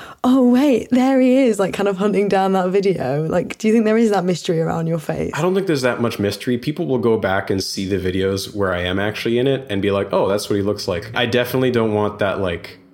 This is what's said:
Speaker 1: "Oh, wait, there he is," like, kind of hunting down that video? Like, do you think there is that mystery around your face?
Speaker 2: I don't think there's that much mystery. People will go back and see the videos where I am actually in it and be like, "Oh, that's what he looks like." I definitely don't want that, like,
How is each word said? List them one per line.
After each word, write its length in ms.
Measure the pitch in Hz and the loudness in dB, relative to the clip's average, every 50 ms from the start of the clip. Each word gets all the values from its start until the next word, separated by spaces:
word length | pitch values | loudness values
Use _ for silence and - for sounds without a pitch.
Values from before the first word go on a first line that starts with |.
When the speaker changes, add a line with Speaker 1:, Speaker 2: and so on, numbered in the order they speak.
| - - - - - | -18 -20 -10 -2 0
Speaker 1:
"Oh, 260 | 254 254 269 254 247 | 2 4 4 6 6
wait, 400 | 247 247 285 302 254 220 - - | 4 4 4 4 2 2 0 0
there 320 | 247 247 247 269 269 262 | 0 2 2 4 4 4
he 140 | 254 254 247 269 | 4 4 4 4
is," 220 | 269 247 214 196 | 4 4 2 2
like, 160 | 196 175 147 | 0 -2 0
kind 120 | - 196 202 | 0 0 0
of 100 | 202 180 | 0 0
hunting 300 | 202 214 202 190 208 202 | 0 0 2 2 2 2
down 260 | 196 190 190 190 190 | 2 2 2 2 2
that 160 | 190 180 185 | 2 0 2
video? 580 | 180 202 190 202 180 151 - 123 139 147 156 160 | 0 2 2 2 0 0 -2 -2 -2 -2 -2 0
Like, 320 | 175 180 160 - - - | -2 -2 -2 -4 -6 -2
do 80 | - 220 | 0 2
you 60 | 214 | 2
think 120 | 233 220 | 4 4
there 140 | 214 214 226 | 2 2 2
is 100 | 240 220 | 2 2
that 160 | 202 190 175 | 2 0 0
mystery 340 | 180 180 160 - - 165 160 | 0 -2 -2 -2 -2 -2 0
around 280 | 165 165 165 165 165 160 | 0 -2 -2 -2 -2 -2
your 100 | 165 165 | -4 -4
face? 340 | 156 - 160 143 - - - | -4 -6 -4 -4 -4 -4 -4
Speaker 2:
I 80 | 143 160 | -2 -2
don't 100 | 185 185 | 0 0
think 140 | 196 180 165 | 0 0 0
there's 160 | 160 135 127 | 0 0 0
that 180 | 123 117 110 | 0 0 0
much 160 | 120 113 110 - | -2 -2 -2 0
mystery. 400 | 101 101 101 - - - 123 120 | -2 -2 -2 -2 -2 -2 -2 -2
People 300 | - 151 151 - 175 151 | -2 -4 -4 -4 -2 -2
will 100 | 131 123 | -2 0
go 200 | 117 120 113 104 | 2 2 0 2
back 320 | 98 95 95 98 - - | 0 0 -2 -2 -2 -2
and 120 | 107 98 95 | -2 -2 -4
see 240 | - - - 98 92 | -4 -6 -6 -4 -2
the 100 | 101 92 | -2 -2
videos 560 | 87 92 90 95 95 95 98 95 - - - | -2 -2 -2 0 0 0 -2 -2 -6 -6 -4
where 180 | 101 98 92 90 | -4 -2 -2 -2
I 80 | 87 | -2
am 160 | 87 90 92 98 | -2 -2 -2 -2
actually 400 | 101 107 107 - - 117 117 120 | -2 -2 -4 -4 -4 -2 0 0
in 80 | 123 | 2
it 220 | 131 131 127 - - | 0 0 -2 -4 -4
and 100 | 104 98 | -4 -2
be 120 | 92 101 | 0 0
like, 200 | 101 101 98 98 | 0 0 0 0
"Oh, 160 | - 190 143 95 | 0 0 2 2
that's 220 | 98 104 - - | 0 -2 -2 -2
what 60 | 107 | -2
he 80 | 101 98 | 0 0
looks 240 | 101 104 - - - | 0 -2 -2 -4 -4
like." 240 | 92 85 - 113 117 | -4 -4 -6 -6 -4
I 140 | 120 123 117 | -2 0 2
definitely 420 | 113 120 123 120 - 131 127 131 | 2 0 0 0 0 0 0 2
don't 240 | 120 117 113 110 107 | 2 2 0 2 2
want 240 | 104 104 104 104 - | 0 0 0 -2 -2
that, 220 | 110 98 92 - | -2 -2 -2 -2
like, 400 | 98 90 85 85 - - - - - _ | -2 -4 -4 -6 -8 -14 -20 -20 -20 _